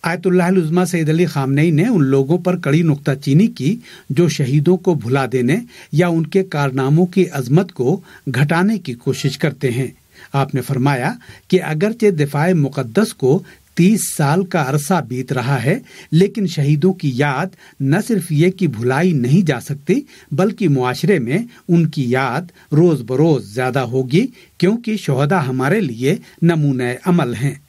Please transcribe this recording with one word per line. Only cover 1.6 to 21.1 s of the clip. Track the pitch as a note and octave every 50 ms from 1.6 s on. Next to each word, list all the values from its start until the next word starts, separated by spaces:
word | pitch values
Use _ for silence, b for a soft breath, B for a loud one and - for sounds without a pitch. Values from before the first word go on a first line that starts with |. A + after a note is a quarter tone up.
| D#3 F3
نے | D#3+ D3 D#3+ B3
ان | B3 F3+ C#3+
لوگوں | C3 C3+ C#3 C3+ C3+ E3 F3+
پر | F3+ F#3 F3+ F3+
کڑی | - C#3+ C#3 D#3+
نکتہ | F3 D#3+ C#3+ C#3+ - - C3+ C3+
چینی | - C#3+ C#3 D#3 G#3 A3+
کی | A#3 - B2+ D3 G#3+ A#3+ B B B B B B
جو | C#3 A#2+ F3 E3+
شہیدوں | F3 - D3 A#2+ C#3 D3+ D3 F3 F#3 F#3
کو | F#3 F#3+ F3
بھلا | D3 G#2 A2+ C3 C#3 C3+ B2
دینے | C3+ C3 B2 A#2+ D3+ A3+ A#3+ B B B B B
یا | - D3 F3 F3
ان | E3 E3 D#3+ D3
کے | - G3 F#3+
کارناموں | F#3+ - D3 C#3+ C3+ B2+ C3+ C3 C3+ D3 D#3+ F#3
کی | F3+ F3+ F#3+ F3+ F3+
عظمت | - C#3 B2+ A2+ C3+ E3+ G3+ F#3+
کو | - - B2+ B2+ F3 G3+ B B B B B D3
گھٹانے | B2 B2+ C#3+ D3 E3 E3 F3+ G3+ A3+ G#3
کی | F3+ - A#2+
کوشش | A#2+ - C#3 B2+ - - C#3+ C3 -
کرتے | - D#3 - - - C3
ہیں۔ | A2+ A#2+ C3+ A#2+ - _ _ B B B B B B
آپ | C#3 C3+ C#3+ -
نے | C3
فرمایا | B2+ - C#3 B2 B2 C#3+ C#3+ B2+ B2 E3 A#3+ A#3+ B B B B B _
کہ | - F#3 E3
اگرچہ | C#3+ D#3 D#3 F3+ G#3+ A3+ A3+ A3 G#3
دفاع | F#3+ D3+ D3 C#3 C#3+ D3 D3+ F3+ F#3
مقدس | E3 C#3+ C3+ C#3 C#3+ B2+ A2+ A2 F#3+ A3+ A3 -
کو | _ - B2+ C#3+ G3 B B B B B B _
تیس | - E3+ F#3+ A3 F#3+ - - -
سال | - D3+ C#3 D3+ F3+ G3
کا | F#3 - F3 C#3+ B2+
عرصہ | C#3+ D3+ C#3+ - F#3+ F3 B2+ A2+
بیت | B2 B2+ C3 - D3
رہا | C3 A#2 B2 C#3+ B2+ A2
ہے، | C3 F#3 C4+ B B B B B B
لیکن | - D#3+ F#3+ G3+ G3 A#3 G3+ F3+
شہیدوں | - - C#3+ C#3+ D3+ D3+ D#3 F#3 F#3+
کی | F#3 - C#3+ B2+
یاد | A#2 C#3+ D3 C3+ C3 F3 F#3 - B B B B B
نہ | C3+ C3+ C#3+ F#3+ G#3+ -
صرف | A#3 G3 - -
یہ | D#3 C#3+ E3 F#3
کہ | F#3 F#3 F#3 D#3
بھلائی | A#2+ G#2 A#2 B2 C3 C#3 E3+ F#3
نہیں | E3+ C#3 A#2+ A#2+ C#3+ G#3 G3+ D3+
جا | C#3 A#2
سکتی، | - - C#3+ C#3+ - - F#3+ C#4 D4 B B B B B
بلکہ | - C3+ F#3 A3 - - G#3+ E3
معاشرے | C#3+ C3 B2+ B2+ B2+ - - D#3+